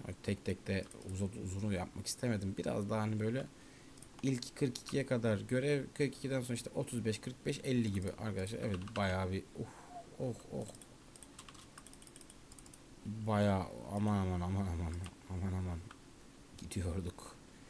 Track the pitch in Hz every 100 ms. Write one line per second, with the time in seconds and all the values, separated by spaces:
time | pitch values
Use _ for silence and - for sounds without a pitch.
0 | 110 98 - 101 - 92 - 98 - -
1 | - 95 98 113 104 98 104 92 - -
2 | - - 123 104 98 101 - 117 101 110
3 | 107 107 110 127 - - - - - -
4 | - - 139 123 - - 139 - - 135
5 | 139 123 113 101 104 127 143 143 - -
6 | 139 - 131 131 120 120 - - 131 120
7 | 110 107 - 127 151 143 139 123 110 98
8 | 95 - 110 98 95 117 120 90 101 107
9 | 98 92 92 95 - - 113 - - 719
10 | - - 254 110 - 135 - - - -
11 | - - - - - - - - - -
12 | - - - - - - - - - -
13 | 104 110 110 104 104 95 78 57 58 101
14 | 104 101 92 90 87 98 98 82 85 85
15 | 92 - - 92 95 92 90 85 - -
16 | - - - - - - - 104 90 90
17 | 87 - - - - -